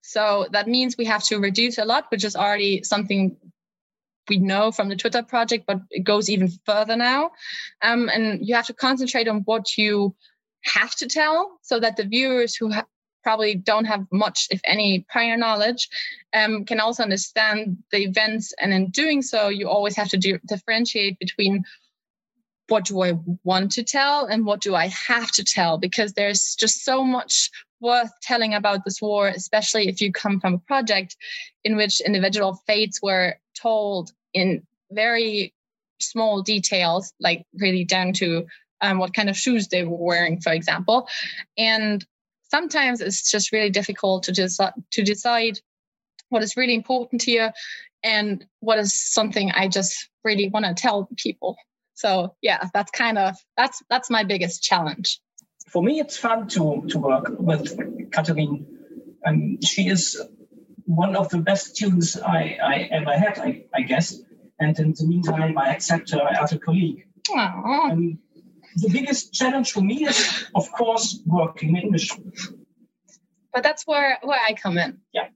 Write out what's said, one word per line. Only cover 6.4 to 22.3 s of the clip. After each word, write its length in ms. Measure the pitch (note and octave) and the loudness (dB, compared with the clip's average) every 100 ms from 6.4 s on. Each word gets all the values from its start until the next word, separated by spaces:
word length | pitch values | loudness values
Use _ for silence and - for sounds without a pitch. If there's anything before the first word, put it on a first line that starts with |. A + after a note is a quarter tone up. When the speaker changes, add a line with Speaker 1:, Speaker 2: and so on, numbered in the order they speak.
| F#3 F3+ | 2 0
Speaker 1:
further 300 | - G#3 G#3+ | -2 0 2
now. 380 | A3+ A#3+ C4+ E4 - - - - _ | 0 2 2 0 -6 -14 -12 -14 _
Um, 260 | G#3+ A#3 A#3+ | 0 2 0
and 380 | F3+ A3 F#3+ G3+ | 0 0 -2 0
you 80 | |
have 120 | A#3+ A#3 | 0 -2
to 80 | |
concentrate 520 | A#3+ C4 C4 B3+ B3+ A3+ | -2 0 0 0 0 0
on 140 | G#3+ | 0
what 360 | G3 A3 G3+ - | 0 -2 -2 0
you 380 | G#3+ G#3 G3+ - _ _ _ _ | 2 2 0 -2 _ _ _ _
have 320 | - G#3 A3+ - | -2 0 0 -4
to 120 | B3 | -4
tell 500 | D#4 D#4 D#4+ G4 F#4 | 0 2 2 -2 -8
so 180 | - A#3+ | -4 0
that 160 | A3+ A3 | 0 -2
the 80 | |
viewers 500 | G3+ A#3 C4 B3+ A#3 | -2 0 2 2 0
who 160 | - A3 | -2 -2
ha-, 160 | G#3 - _ _ _ | -4 -6 _ _ _
probably 320 | - A3 G#3+ G3+ | -2 2 2 0
don't 300 | F#3+ G#3+ A3 | 2 2 2
have 200 | G#3 F#3+ | -2 -2
much, 340 | F#3+ G#3 - - | 0 0 0 -2
if 80 | F#3 | -2
any, 400 | - G3+ G#3 F#3 - | 0 2 2 0 -2
prior 280 | A#3+ A#3 A#3 | -2 0 0
knowledge, 520 | A3+ G#3+ G#3+ B3 - - - - - | 0 0 0 -2 -6 -6 -10 -14 -2
um, 320 | G#3+ G#3+ A3 | 0 2 0
can 140 | G3+ A3+ | -2 0
also 240 | A3 A#3+ | 0 0
understand 760 | A3 G3 - - A3 G#3+ G#3+ F3+ - | 0 0 -2 0 0 0 -2 -6 -2
the 140 | G#3 | -2
events. 500 | G3 F#3 G#3+ A3 A3 - | 0 2 0 -2 -6 -4
And 120 | G3 | 2
in 180 | F#3+ F#3+ | 2 2
doing 300 | A3+ D#4 C#4+ | 0 2 2
so, 280 | B3+ A3+ G#3 | 0 0 0
you 200 | G3+ G3+ | 0 0
always 280 | G#3 G3+ G3+ | 0 0 -2
have 140 | G#3 | 0
to 60 | F#3+ | 2
di-, 220 | F#3 F#3+ - | 2 0 -4
differentiate 720 | G3+ - A3 A#3 A3+ G3+ F#3 | -8 -2 0 0 0 -2 -2
between 460 | F3+ - G3 G3 F#3 - _ _ _ _ _ | -8 -2 0 0 -4 -10 _ _ _ _ _